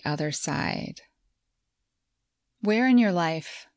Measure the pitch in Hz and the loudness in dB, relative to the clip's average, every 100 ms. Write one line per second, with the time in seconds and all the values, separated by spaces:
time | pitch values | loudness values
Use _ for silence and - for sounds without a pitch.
0 | - 147 151 - - 151 - - - - | -4 -4 -4 -4 -4 -4 -4 -6 -8 -12
1 | _ _ _ _ _ _ _ _ _ _ | _ _ _ _ _ _ _ _ _ _
2 | _ _ _ _ _ - 208 220 254 247 | _ _ _ _ _ -6 0 2 6 6
3 | 208 175 165 160 - - - | 4 2 0 -2 -8 -16 -20